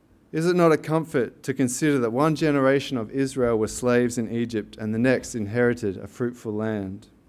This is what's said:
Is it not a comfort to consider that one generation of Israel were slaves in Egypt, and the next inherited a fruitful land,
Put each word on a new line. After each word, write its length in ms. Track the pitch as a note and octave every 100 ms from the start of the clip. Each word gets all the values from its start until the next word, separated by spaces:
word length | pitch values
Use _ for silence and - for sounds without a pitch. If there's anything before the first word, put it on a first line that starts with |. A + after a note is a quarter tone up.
| _ _ _
Is 140 | D#3 E3+
it 100 | F3+
not 160 | E3+
a 60 | D3+
comfort 640 | C#3+ D#3+ D#3+ C#3+ A2 -
to 120 | -
consider 440 | C3 B2+ B2 D#3 C#3
that 120 | A#2
one 240 | A#2+ D#3
generation 640 | D#3 D#3+ C#3+ C3+ C#3 C#3 B2+
of 140 | G#2
Israel 480 | C3 C3+ C3 A#2+ A2+
were 100 | G#2
slaves 480 | - B2 A#2+ B2 A#2+
in 140 | A2+
Egypt, 440 | A#2 A#2 A2 G2+ -
and 160 | G#2+
the 60 | A2
next 360 | B2+ A#2+ -
inherited 600 | A#2+ G2+ A#2+ A#2+ A#2+ G#2 F#2
a 120 | G#2
fruitful 440 | - B2 A#2+ A2+
land, 560 | G#2+ A2 G#2+ F#2+ G2+ - _